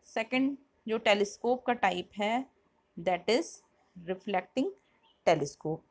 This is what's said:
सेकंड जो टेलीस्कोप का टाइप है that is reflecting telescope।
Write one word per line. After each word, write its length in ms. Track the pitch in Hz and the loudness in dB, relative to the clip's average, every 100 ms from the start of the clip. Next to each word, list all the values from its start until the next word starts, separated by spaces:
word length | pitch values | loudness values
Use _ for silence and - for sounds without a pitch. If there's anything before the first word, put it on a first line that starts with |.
सेकंड 540 | - - 220 254 269 285 _ _ - | -8 -6 -2 0 0 -2 _ _ -4
जो 100 | 220 | 0
टेलीस्कोप 640 | 220 202 202 - 233 247 - | 4 4 2 -2 -2 0 0
का 60 | |
टाइप 380 | 240 196 180 180 - | 0 0 0 -8 -4
है 320 | 208 240 262 _ _ _ _ - | -2 -2 -4 _ _ _ _ -6
that 240 | 175 175 175 | -2 -2 2
is 180 | 240 330 - _ _ _ 185 170 | 0 0 -12 _ _ _ -18 -8
reflecting 600 | 185 - 190 180 - 339 - _ _ _ _ - | -8 -2 -4 -2 -4 -4 -4 _ _ _ _ 0
telescope। 500 | 165 143 - 156 160 _ | 2 0 -6 -8 -8 _